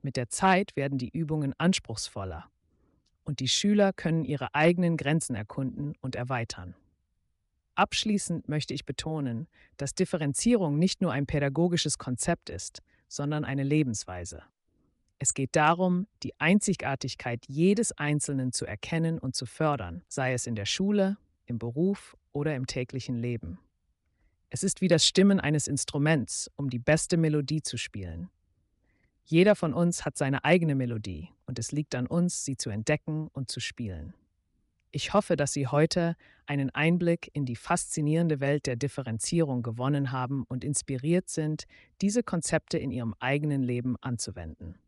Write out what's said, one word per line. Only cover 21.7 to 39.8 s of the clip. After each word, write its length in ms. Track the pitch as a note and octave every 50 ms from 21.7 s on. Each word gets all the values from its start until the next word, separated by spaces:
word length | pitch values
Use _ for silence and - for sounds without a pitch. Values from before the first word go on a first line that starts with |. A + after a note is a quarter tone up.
| A#2+ C#3+ E3+ F#3+ G3+ - - - - _ _ _
oder 240 | _ C#3+ C#3+ D#3+ D3+
im 120 | B2+ C3 -
täglichen 500 | - C#3 B2+ - - C3 - - B2+ A#2+
Leben. 420 | A#2 B2 A#2+ A2+ - E2 E2+ - _ _ _ _ _ _ _ _ _ _ _ _ _ _ _ _ _ _
Es 140 | - - -
ist 180 | G3 - -
wie 60 | F#3 F#3
das 180 | E3+ D#3+ -
Stimmen 340 | - - - F#3+ G3+ G3 F#3+
eines 280 | - D3 D#3 D3+ - -
Instruments, 840 | D3 C3+ - - - D3 C#3+ D3+ E3 D3 A2 - - - - - _
um 140 | - C#3+ C3+
die 100 | B2 A#2+
beste 380 | A#2+ - D3+ D#3+ - - F3+ E3
Melodie 440 | E3 D#3 D3+ D3+ C#3+ B2+ D#3 D#3+
zu 160 | - - - A#2
spielen. 520 | - - - G#2+ F#2 F2 D#2+ E2+ F3+ F#3 _ _ _ _ _ _ _ _ _ _ _ _ _ _ _ _ _ _ _
Jeder 300 | _ D#3 E3 F#3 G#3 G#3
von 180 | - - D#3+ C3+
uns 320 | E3 F3 F3 F3 - -
hat 120 | D3+ - -
seine 260 | D3 C3+ C#3 C3+ -
eigene 300 | C#3 E3+ F#3 E3 D#3+ C#3+
Melodie 560 | C3+ B2+ A#2+ A#2 A2+ G#2+ G#2 F2+ D2+ E2+ - - _ _
und 140 | - B2 -
es 120 | A2+ -
liegt 220 | - D3 D3+ _ -
an 120 | B2+ B2 -
uns, 380 | - F3 F3 F3+ - - -
sie 120 | - C3+ -
zu 120 | - B2+
entdecken 580 | G2+ G#2 A2 - D3+ D3 _ - D#3 D#3 D#3 - _
und 180 | C#3 C3 -
zu 80 | - B2
spielen. 540 | - - - - A#2+ G#2 F#2 D#2+ D2+ - - _ _ _ _ _ _ _ _ _ _ _ _ _ _ _
Ich 220 | - C#3 - - -
hoffe, 220 | G3+ G#3 - F3+
dass 180 | D3 D3 C#3 -
Sie 140 | D3 C#3 A#2+
heute 480 | C#3+ D3 D#3 D#3+ - F3+ E3+ E3+ E3 _ _ - _ _ _ -
einen 240 | C#3+ C#3+ C3+ C3
Einblick 580 | - - D3+ D#3+ F3 F3+ F3 E3+ E3+ E3+ - - _
in 120 | D3 C#3+
die 100 | B2 A#2+
faszinierende 840 | - - - E3+ F3+ - - - - D3+ D3 D#3 E3 E3+ E3 D3+ C#3
Welt 260 | C#3 C3+ C#3+ D3 _
der 100 | - B2+
Differenzierung 840 | A#2 - C#3 - - C3 A#2 A2+ A2+ - - - E3+ E3 C#3+ C3 B2
gewonnen 500 | A#2 A#2+ A2+ A#2